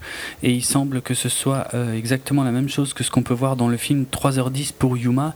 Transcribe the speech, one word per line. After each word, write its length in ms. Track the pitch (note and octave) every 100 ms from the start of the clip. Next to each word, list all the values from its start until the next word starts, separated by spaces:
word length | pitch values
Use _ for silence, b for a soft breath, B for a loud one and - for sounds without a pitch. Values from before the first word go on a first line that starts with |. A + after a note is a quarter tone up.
| B B B B
et 80 | B2+
il 100 | B2
semble 380 | B2 C#3+ C#3 C3
que 120 | -
ce 160 | B2+ B2+
soit, 380 | - - C3+ -
euh, 200 | A#2+ A#2+ A2+
exactement 480 | A2+ C3 C3+ C#3
la 80 | C3
même 180 | A#2+ C3+
chose 240 | - C#3
que 100 | -
ce 80 | -
qu'on 120 | -
peut 100 | A#2
voir 220 | A#2+ C3+ C3
dans 120 | A#2+
le 100 | A#2
film 280 | - C#3+ B2+
trois 340 | - C#3 C3
heures 120 | B2+
dix 200 | C3 D3+
pour 260 | - C3 B2
Yuma, 360 | B2 B2+ D3+